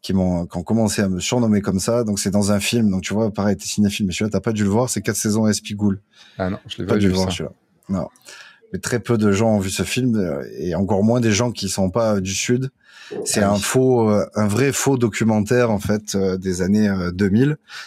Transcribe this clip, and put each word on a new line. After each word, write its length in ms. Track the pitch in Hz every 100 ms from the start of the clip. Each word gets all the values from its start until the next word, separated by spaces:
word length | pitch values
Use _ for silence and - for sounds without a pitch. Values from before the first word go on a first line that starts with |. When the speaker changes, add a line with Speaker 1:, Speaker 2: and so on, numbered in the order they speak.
Speaker 1:
qui 100 | -
m'ont, 320 | 95 92 87 87
qui 100 | 90
ont 60 |
commencé 400 | 85 113 110 -
à 60 | 98
me 120 | 92
surnommer 400 | - 123 113 104
comme 180 | 104 95
ça. 240 | 104 117
Donc, 140 | 110 98
c'est 120 | 104
dans 220 | 101 98
un 80 | 104
film. 300 | - 120 110
Donc, 120 | 92
tu 100 | 90
vois, 200 | 98 113
pareil, 240 | 104 101 98
t'es 100 | -
cinéphile, 400 | - 104 101 101
mais 60 |
celui-là, 180 | 85 107
t'as 100 | 95
pas 120 | 117
dû 120 | 110
le 60 | 101
voir. 180 | 104 127
C'est 140 | -
quatre 140 | 104 104
saisons 300 | 113 107 110
Espigoule. 540 | 101 - 101 104 98 _ - - -
Speaker 2:
Ah 100 | 92
non, 100 | 101 -
je 120 | -
l'ai 80 | 92
Speaker 1:
Pas 80 |
Speaker 2:
pas 40 | 107
Speaker 1:
dû 80 | 98
Speaker 2:
vu, 60 |
Speaker 1:
le 40 | 92
voir, 140 | 92
Speaker 2:
ça. 60 | 90
Speaker 1:
celui-là. 160 | 78 - _ _ -
Non. 200 | 95 - _ - - - _ _
Mais 60 | 95
très 220 | - 120
peu 180 | 104 117
de 140 | 107
gens 240 | 98 113 107
ont 20 |
vu 100 | 98
ce 140 | -
film, 320 | 90 - 127 110
euh, 280 | 90 69 60 58
et 200 | 85 85
encore 260 | 98 101
moins 180 | 107 123
des 120 | 113
gens 180 | 98 120
qui 180 | 110 95
sont 220 | - 95
pas, 240 | 117 113
euh, 60 | 104
du 120 | 95
Sud. 380 | 95 - 123 131 _ _ - - -
C'est 180 | - -
Speaker 2:
Ah 80 | 101
Speaker 1:
un 40 |
Speaker 2:
oui. 60 | 101
Speaker 1:
faux, 480 | 98 131 131 123 110
euh, 160 | 104 - -
un 100 | 107
vrai 260 | 104 139
faux 240 | - - 135
documentaire, 760 | 117 - 113 107 104 123 120
en 80 | 104
fait, 340 | 98 107 107
euh, 220 | 101 95 92
des 260 | 95 90
années, 260 | 90 104 107
euh, 220 | 95 87
deux 180 | 87 101
mille. 280 | 104 139 151 _ -